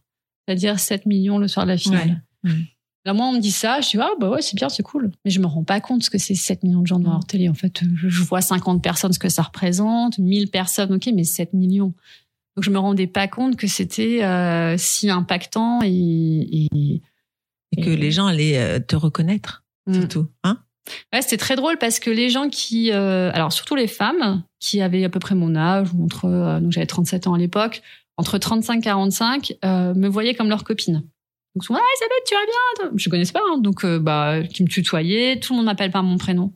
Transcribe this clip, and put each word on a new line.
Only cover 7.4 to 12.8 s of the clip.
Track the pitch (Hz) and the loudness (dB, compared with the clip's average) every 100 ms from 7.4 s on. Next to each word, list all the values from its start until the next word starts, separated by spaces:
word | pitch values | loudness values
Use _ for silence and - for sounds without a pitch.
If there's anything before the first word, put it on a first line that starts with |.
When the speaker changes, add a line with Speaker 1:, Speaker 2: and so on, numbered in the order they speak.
| 175 | 0
Speaker 1:
En | |
fait, | 156 185 - 175 170 | 0 -2 0 0 0
je, | 180 | 0
je | 175 | 0
vois | 175 180 | 0 0
cinquante | - 185 180 180 | 0 0 2 0
personnes, | 175 170 190 | 0 0 0
ce | 180 | 0
que | 185 | 0
ça | 170 | 0
représente, | 156 - 180 180 214 233 240 226 | -2 -2 -2 0 0 2 0 0
mille | 185 202 202 | 2 2 0
personnes, | 190 185 - 196 | -2 -2 -2 0
ok, | 190 254 | 0 0
mais | 208 | 0
sept | 165 - 170 | 0 -2 -2
millions. | 190 185 196 190 170 - - _ _ _ - | 0 2 2 0 -4 -14 -20 _ _ _ -4
Donc | |
je | 190 | 0
me | |
rendais | 196 | 0